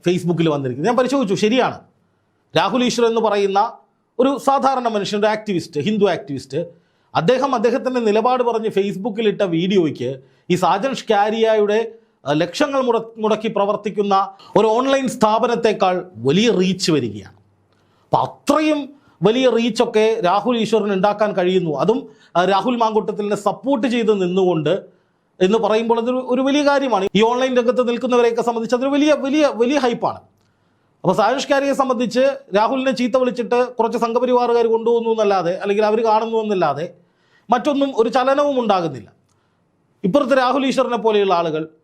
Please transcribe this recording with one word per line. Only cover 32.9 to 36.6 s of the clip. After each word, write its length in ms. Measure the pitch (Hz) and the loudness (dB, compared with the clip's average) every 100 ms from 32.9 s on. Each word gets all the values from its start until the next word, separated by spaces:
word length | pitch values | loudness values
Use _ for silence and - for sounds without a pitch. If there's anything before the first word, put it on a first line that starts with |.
| 240 | -2
ചീത്ത 160 | 247 254 | 0 0
വിളിച്ചിട്ട് 380 | 254 240 208 240 247 247 | 0 -2 -2 0 0 0
കുറച്ച് 220 | 226 233 | -2 0
സംഘപരിവാറുകാർ 600 | 226 233 247 247 240 233 226 | 0 0 2 2 2 2 2
കൊണ്ടുപോകുന്നു 360 | 226 226 233 226 220 | 0 2 0 0 0
എന്നല്ലാതെ, 380 | 208 196 170 185 | 2 2 0 -4
അല്ലെങ്കിൽ 220 | 202 202 214 | -2 0 2
അവർ 100 | 220 226 | 2 2
കാണുന്നു 280 | 220 226 226 | 0 0 -2
എന്നല്ലാതെ 420 | 214 196 | -2 0